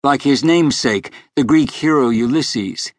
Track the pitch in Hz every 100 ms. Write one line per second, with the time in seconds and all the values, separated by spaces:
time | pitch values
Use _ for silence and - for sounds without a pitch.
0 | 139 139 143 131 156 170 156 123 123 104
1 | - - _ - 123 156 143 - 156 151
2 | 123 113 120 151 151 117 98 - -